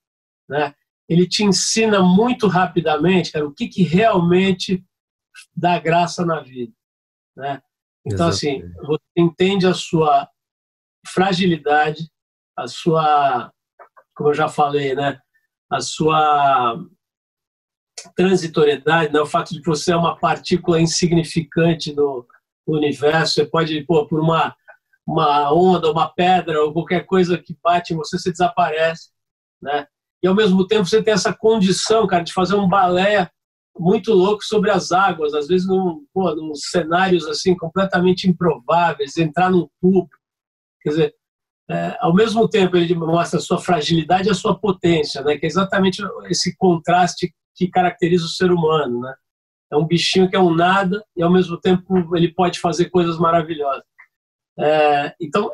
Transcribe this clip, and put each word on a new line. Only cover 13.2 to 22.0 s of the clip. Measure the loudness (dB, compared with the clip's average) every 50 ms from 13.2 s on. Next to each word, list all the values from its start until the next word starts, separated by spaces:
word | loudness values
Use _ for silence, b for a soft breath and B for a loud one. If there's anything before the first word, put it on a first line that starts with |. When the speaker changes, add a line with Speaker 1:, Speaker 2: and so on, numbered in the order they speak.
| 2 2 0 -2 -4 -8 _ _ _ _ _ -20 -20 _ _ -20 -20 _ _
Speaker 1:
como | -2 0 0
eu | 0
já | 2 0 -2
falei, | 0 0 0 0 0 0 -2 -2 -2
né? | -2 -2 -4 -4 -6 _ _ _ _ _ _ _ _ _ -6
A | -6 -6
sua | -6 -6 -4 -2 0 2 2 2 2 2 2 2 4 2 2 2 2 0 -2 -4 -10 -16 _ _ _ _ _ _ _ _ _ _ _ _ _ _ _ _ _ _ _ _ _ -20 -20 -8 _
transitoriedade, | 0 2 2 2 2 0 -2 0 2 2 2 2 0 0 0 0 0 0 0 0
né? | 0
O | 0
fato | 0 -2 -4 -4 -4 -8
de | -8
que | -4 -2
você | -2 -2 0 0
é | 0
uma | 0 0 -2 -2 -2
partícula | -2 -2 -2 -2 -4 -2 -2 -2 0 0 0 2
insignificante | 2 0 0 0 0 0 2 0 0 -2 -4 -6 -6 -4 -2 0 0 0 0 -2 -6 -6 -2
no, | -2